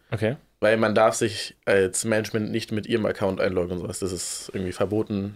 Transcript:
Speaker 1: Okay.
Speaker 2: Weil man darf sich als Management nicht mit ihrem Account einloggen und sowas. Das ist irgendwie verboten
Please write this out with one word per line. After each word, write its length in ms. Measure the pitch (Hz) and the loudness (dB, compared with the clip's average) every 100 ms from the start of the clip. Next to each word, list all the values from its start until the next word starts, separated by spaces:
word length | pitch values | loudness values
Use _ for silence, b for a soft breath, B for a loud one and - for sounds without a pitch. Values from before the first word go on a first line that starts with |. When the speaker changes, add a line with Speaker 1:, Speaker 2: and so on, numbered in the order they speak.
| _ | _
Speaker 1:
Okay. 260 | 110 110 139 _ _ | -2 -2 -2 _ _
Speaker 2:
Weil 160 | 107 110 | 2 4
man 180 | 110 | 4
darf 200 | 107 110 | 4 4
sich 420 | 113 113 101 - - | 4 0 -2 -10 -6
als 400 | - 98 95 - | 2 4 4 0
Management 460 | 113 107 107 110 107 | 0 0 0 -2 -2
nicht 200 | 110 - | -4 -4
mit 140 | 107 104 | -4 -2
ihrem 200 | 113 101 | 0 0
Account 340 | 98 98 95 | 0 0 0
einloggen 320 | 98 90 87 | 0 0 -2
und 60 | 90 | -4
sowas. 220 | 87 101 | -6 -4
Das 120 | 92 | -4
ist 380 | 90 - - - | -4 -6 -10 -8
irgendwie 200 | 101 92 | -6 -6
verboten 600 | - 98 107 107 101 101 | -2 -2 0 -2 -4 -4